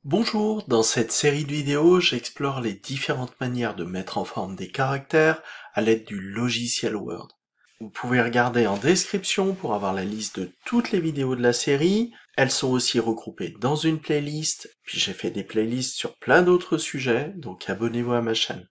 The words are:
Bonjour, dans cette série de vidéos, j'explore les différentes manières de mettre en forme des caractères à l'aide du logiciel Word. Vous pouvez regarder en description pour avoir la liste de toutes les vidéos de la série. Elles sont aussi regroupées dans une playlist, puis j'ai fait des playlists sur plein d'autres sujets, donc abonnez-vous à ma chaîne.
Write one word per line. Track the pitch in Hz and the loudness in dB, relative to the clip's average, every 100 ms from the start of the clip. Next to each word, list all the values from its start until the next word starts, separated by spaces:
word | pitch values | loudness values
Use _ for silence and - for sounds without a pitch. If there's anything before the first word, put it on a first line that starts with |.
| 143 | 0
Bonjour, | 180 226 214 214 214 165 | 0 2 0 0 -2 2
dans | 117 | 4
cette | 110 - 113 | 4 2 0
série | - 147 143 139 | 2 2 2 -2
de | |
vidéos, | 147 139 147 165 180 | -2 0 4 6 6
j'explore | 170 123 - - 139 131 | 4 -2 -6 -4 -4 -2
les | 117 | -4
différentes | 98 - 135 - 135 123 - | -6 -8 -6 -2 -2 -4 -6
manières | 127 123 117 | -4 -2 -4
de | 95 87 | -4 -6
mettre | 95 - 107 | -6 -6 -6
en | |
forme | 92 - 95 95 | -6 -6 -8 -8
des | 92 | -8
caractères | - 135 135 - 160 156 156 - - - | -2 -2 -2 0 4 4 2 -6 -18 -6
à | - | 0
l'aide | 110 110 - | 2 2 0
du | 101 | -12
logiciel | 95 104 123 117 120 - - 104 | -8 -4 -2 -2 -4 -2 -2 -4
Word. | - 87 - _ _ _ _ _ | -6 -10 -12 _ _ _ _ _
Vous | 110 | -16
pouvez | - 127 123 | -10 0 2
regarder | 117 120 123 120 107 | 2 2 2 4 2
en | 101 | 2
description | 135 185 - 196 185 - 190 190 | 2 2 0 -4 -2 0 0 -2
pour | 135 | -4
avoir | 104 98 95 | -2 -2 -2
la | 95 | -4
liste | 110 104 - | -6 -8 -8
de | 90 _ | -10 _
toutes | - 240 233 | -2 -2 2
les | 190 | 0
vidéos | 160 139 131 127 | 0 -2 -2 4
de | |
la | 120 | 4
série. | 120 - 139 170 208 233 - _ - | 4 2 2 4 2 0 -6 _ 0
Elles | 131 | 2
sont | - 131 | 2 2
aussi | 127 120 120 | 2 2 0
regroupées | 113 110 - - 87 80 | 0 -2 -6 -10 -10 -2
dans | 123 151 | -2 2
une | 160 156 | 0 0
playlist, | - 151 143 151 156 - - _ | -2 -2 -2 -4 -4 -4 -10 _
puis | - - | -10 -4
j'ai | - | -4
fait | 92 95 | -2 -6
des | 101 | -6
playlists | 95 110 110 123 127 - | -4 -2 0 -2 -4 -4
sur | - - | -8 -6
plein | - 151 | 4 6
d'autres | 180 175 - 160 | 6 4 2 -2
sujets, | - 143 127 120 151 196 | -2 -4 0 0 -2 -8
donc | 127 92 - | -12 -12 -8
abonnez-vous | 98 113 117 120 | -4 -2 -2 0
à | 120 | 0
ma | 117 113 | 0 -2
chaîne. | - 92 90 | -2 -6 -12